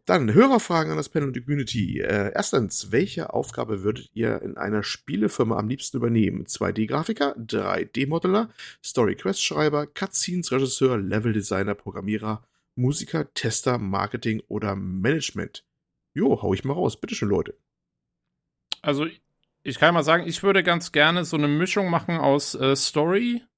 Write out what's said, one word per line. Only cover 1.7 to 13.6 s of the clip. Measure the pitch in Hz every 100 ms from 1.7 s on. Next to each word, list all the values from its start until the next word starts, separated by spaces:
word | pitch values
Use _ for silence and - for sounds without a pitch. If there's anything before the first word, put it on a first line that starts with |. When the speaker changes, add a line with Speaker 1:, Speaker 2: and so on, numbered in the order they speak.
| 117 92 -
Speaker 1:
Äh, | - 101 101
erstens, | - - - 101 - 95
welche | 110 196 - -
Aufgabe | - - - 113 101
würdet | 98 110 -
ihr | 110 113 107
in | - -
einer | 98 107
Spielefirma | - - - 175 214 - 113 104
am | 107
liebsten | 135 - 131
übernehmen? | 117 113 101 - -
Zwei | - 95
D | 104 110
Grafiker, | 139 165 220 143 -
drei | 113 107 98 92
D | - 117 135
Modeller, | 160 180 196 226 - - -
Story | - - 107 -
Quest | - 196
Schreiber, | - 151 151 147 147
Cutscenes | - 190 - - 180 165
Regisseur, | 135 135 - 131 117
Level | 98 107 117
Designer, | 107 98 98 101 101
Programmierer, | - 92 95 107 110 107 _ _ _ -
Musiker, | 123 147 - 165 147
Tester, | - 113 -